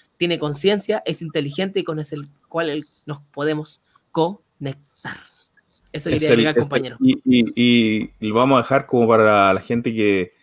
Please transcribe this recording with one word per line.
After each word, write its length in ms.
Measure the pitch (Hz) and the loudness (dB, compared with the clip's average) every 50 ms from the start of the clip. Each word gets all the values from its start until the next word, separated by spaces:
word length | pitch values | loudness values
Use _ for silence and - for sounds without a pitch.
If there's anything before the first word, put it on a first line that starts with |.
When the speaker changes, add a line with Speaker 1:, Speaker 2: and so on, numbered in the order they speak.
| _ _ _ | _ _ _
Speaker 1:
tiene 220 | - - 175 170 - | -6 -4 -4 -2 -4
conciencia, 640 | 151 147 143 143 180 190 214 202 - - 208 - - | -4 -6 -6 -2 0 0 0 0 -2 -4 -4 -4 -4
es 180 | - 165 - | -6 -8 -8
inteligente 580 | 170 156 - 160 143 143 143 180 190 190 196 196 | -8 -6 -6 -6 -6 -4 -6 -6 -6 -4 -4 -6
y 20 | |
con 160 | 175 - 156 156 | -6 -6 -8 -8
ese 160 | 147 - 156 | -8 -10 -12
el 140 | 147 143 143 _ _ _ _ | -12 -14 -16 _ _ _ _
cual 220 | - 165 170 151 | -6 -4 -4 -4
el, 160 | 143 151 143 _ _ _ - | -4 -6 -8 _ _ _ -14
nos 160 | 151 143 143 _ _ | -14 -14 -14 _ _
podemos 500 | - 143 147 156 151 151 156 - - _ _ _ _ _ _ _ | -10 -6 -4 -4 -4 -4 -8 -12 -18 _ _ _ _ _ _ _
conectar. 1040 | - 165 160 175 208 - _ _ _ - 147 135 131 _ _ _ _ _ - - - - - _ _ _ _ _ _ _ _ _ _ _ _ _ | -4 -2 -2 -2 -4 -10 _ _ _ -12 -10 -10 -10 _ _ _ _ _ -16 -16 -16 -16 -20 _ _ _ _ _ _ _ _ _ _ _ _ _
Eso 160 | - 151 - 170 | -12 -8 -4 -2
Speaker 2:
Es 120 | 151 151 | -2 0
Speaker 1:
quería 80 | 156 151 | 2 2
Speaker 2:
el, 40 | 120 | 4
Speaker 1:
agregar, 180 | 117 117 156 | 4 4 2
Speaker 2:
es 40 | 151 | 2
el, 60 | 120 | 0
Speaker 1:
compañero. 340 | - - 143 139 135 123 - - | 0 0 -2 -4 -4 -4 -4 0
Speaker 2:
y, 200 | 131 131 127 - - | 2 2 2 2 2
y, 840 | 131 127 123 113 104 - 120 120 120 120 120 113 110 107 107 117 - _ - | 2 4 4 2 2 0 2 2 4 4 4 4 2 0 -2 -4 -8 _ -8
y 80 | 110 107 | -6 -2
lo 80 | 107 | 0
vamos 220 | 117 127 139 135 123 | 2 2 4 2 2
a 40 | |
dejar 240 | 117 - 135 - - | 2 0 -2 -2 -2
como 220 | - - 120 117 110 | 0 0 2 4 4
para 440 | 113 113 107 107 107 101 98 98 | 4 4 6 6 4 4 4 4
la 80 | 95 95 | 2 0
gente 320 | - - 120 120 117 123 | -2 -4 -6 -4 -4 -4
que, 420 | 113 110 104 104 98 95 90 - _ _ | -2 0 2 2 2 0 -2 -6 _ _